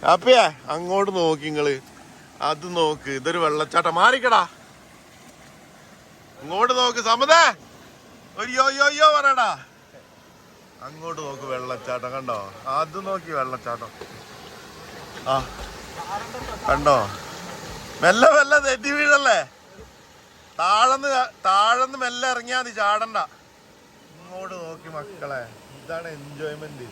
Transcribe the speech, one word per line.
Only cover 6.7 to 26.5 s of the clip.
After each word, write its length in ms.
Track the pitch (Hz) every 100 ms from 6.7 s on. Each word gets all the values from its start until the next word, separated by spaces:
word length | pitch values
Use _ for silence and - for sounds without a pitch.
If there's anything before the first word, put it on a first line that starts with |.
| 254
നോക്ക് 240 | 247 240 220
സമതേ, 340 | 233 277 330 311 208 - - - - - - - -
ഒരു 100 | 233 254
യോ 80 | 269 277
യോ 80 | 285 294
യോ 60 | 311 294
പറയടാ. 320 | 277 262 220 147 131 - - - - - - - - - - - 131
അങ്ങോട്ട് 340 | 156 165 160 147
നോക്ക്, 200 | 139 135
വെള്ളച്ചാട്ടം 580 | 127 127 123 127 123 123
കണ്ടോ? 220 | 135 131 110 98 101 117 139
അത് 180 | 156 175 196
നോക്കി 240 | 190 165 151
വെള്ളച്ചാട്ടം. 540 | 131 127 123 117 113 - - - - - - - - - - - - - 127
ആ, 20 | 135 131 - - - - - - - - 247 - - -
കണ്ടോ? 280 | 143 147 135 101 98 - - - - - - - -
മെല്ലെ 260 | 165 208 277 302
മെല്ലെ 220 | 277 294 277
തെറ്റി 240 | 254 277 294
വീഴല്ലേ. 420 | 294 285 277 196 139 - - - - - - - - - - -
താഴന്ന്, 500 | 175 208 247 269 277 262 233 - 190
താഴന്ന് 500 | 190 214 247 262 269
മെല്ലെ 240 | 247 247 262
ഇറങ്ങിയാ 240 | 240 240 254
മതി, 120 | 240 214
ചാടണ്ട. 380 | 202 214 226 214 156 - - - - - - - - 151
ഇങ്ങോട്ട് 360 | 170 185 190 185
നോക്കി 240 | 165 156 160 156
മക്കളെ, 440 | 139 165 143 135 117 - - -
ഇതാണ് 280 | - 165 165 151
എൻജോയ്മെന്റ്. 720 | 143 143 156